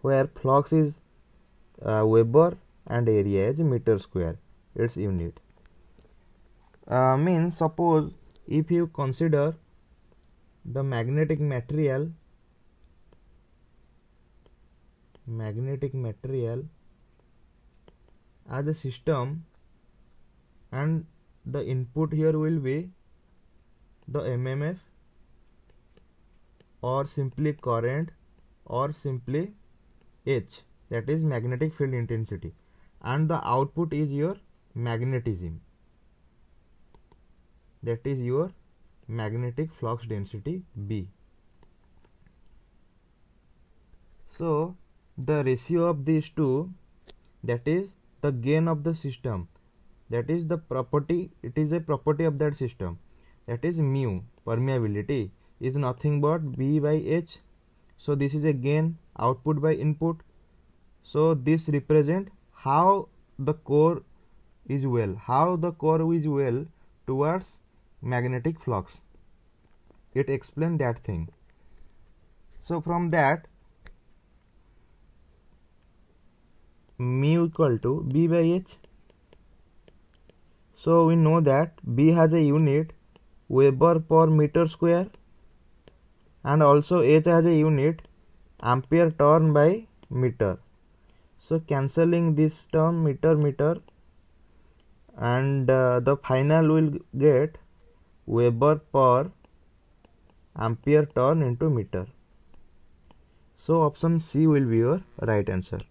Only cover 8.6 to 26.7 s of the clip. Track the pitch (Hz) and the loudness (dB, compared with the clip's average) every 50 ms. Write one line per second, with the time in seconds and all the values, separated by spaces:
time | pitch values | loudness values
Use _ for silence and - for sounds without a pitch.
8.6 | 156 160 175 170 170 165 _ - 143 - 131 - 170 165 156 143 143 156 165 160 | -2 0 0 -2 -2 -2 _ -8 -6 -6 -4 -2 0 0 2 2 0 0 -4 -8
9.6 | _ _ _ _ _ _ _ _ _ _ _ _ _ _ _ _ _ _ _ _ | _ _ _ _ _ _ _ _ _ _ _ _ _ _ _ _ _ _ _ _
10.6 | _ 120 120 135 135 135 131 117 113 123 135 151 156 151 156 143 151 147 135 123 | _ -10 -6 -6 -4 -4 -4 -4 -4 -2 0 -2 0 0 -2 -2 -2 -4 -4 -4
11.6 | 120 - 151 151 156 143 131 135 151 165 165 _ _ _ _ _ _ _ _ _ | -6 -6 -4 -2 -2 0 -2 -2 -4 -6 -10 _ _ _ _ _ _ _ _ _
12.6 | _ _ _ _ _ _ _ _ - _ _ _ _ _ _ _ _ _ _ _ | _ _ _ _ _ _ _ _ -20 _ _ _ _ _ _ _ _ _ _ _
13.6 | _ _ _ _ _ _ _ _ _ _ _ _ _ _ _ _ _ _ _ _ | _ _ _ _ _ _ _ _ _ _ _ _ _ _ _ _ _ _ _ _
14.6 | _ _ _ _ _ _ _ _ _ _ _ - _ 123 113 113 110 107 101 113 | _ _ _ _ _ _ _ _ _ _ _ -20 _ -14 -12 -10 -10 -8 -8 -8
15.6 | 127 135 139 131 147 135 131 135 123 113 104 _ - 131 135 131 117 113 117 127 | -8 -8 -6 -6 -8 -8 -6 -6 -8 -8 -10 _ -10 -8 -6 -6 -4 -6 -6 -8
16.6 | 143 156 _ _ _ - _ _ _ _ _ _ _ _ _ _ _ _ _ _ | -10 -14 _ _ _ -20 _ _ _ _ _ _ _ _ _ _ _ _ _ _
17.6 | _ _ _ _ _ - _ _ _ _ _ _ _ _ _ _ _ - - 131 | _ _ _ _ _ -20 _ _ _ _ _ _ _ _ _ _ _ -12 -10 -8
18.6 | 143 147 156 156 - 135 120 - _ - 156 135 123 135 147 165 160 _ _ _ | -6 -6 -6 -6 -8 -12 -12 -8 _ -2 -2 -2 -2 -6 -8 -10 -12 _ _ _
19.6 | _ _ _ _ _ _ _ _ _ _ _ - - _ _ _ _ _ _ _ | _ _ _ _ _ _ _ _ _ _ _ -20 -20 _ _ _ _ _ _ _
20.6 | _ _ - 131 143 156 160 160 160 - _ _ _ _ _ _ _ 123 127 143 | _ _ -8 -6 -4 -2 -4 -4 -6 -10 _ _ _ _ _ _ _ -10 -8 -8
21.6 | 139 - 131 131 127 117 - 151 160 156 160 156 156 160 156 156 156 156 165 160 | -6 -4 -4 -4 -6 -6 -4 -4 -4 -2 -2 0 0 0 0 0 0 -2 -2 -2
22.6 | 135 127 135 151 175 185 185 _ _ _ _ _ _ _ _ _ _ _ _ _ | -2 -2 -4 -4 -6 -10 -16 _ _ _ _ _ _ _ _ _ _ _ _ _
23.6 | _ _ _ _ _ _ _ _ _ - 127 147 - 107 123 120 127 131 131 139 | _ _ _ _ _ _ _ _ _ -10 -8 -6 -6 -4 -4 -4 -4 -4 -4 -4
24.6 | 147 156 185 185 _ _ _ _ _ _ _ _ - _ _ _ _ _ _ _ | -4 -6 -6 -8 _ _ _ _ _ _ _ _ -20 _ _ _ _ _ _ _
25.6 | _ _ _ _ _ _ _ _ _ _ _ _ _ _ _ _ _ _ _ _ | _ _ _ _ _ _ _ _ _ _ _ _ _ _ _ _ _ _ _ _
26.6 | _ _ | _ _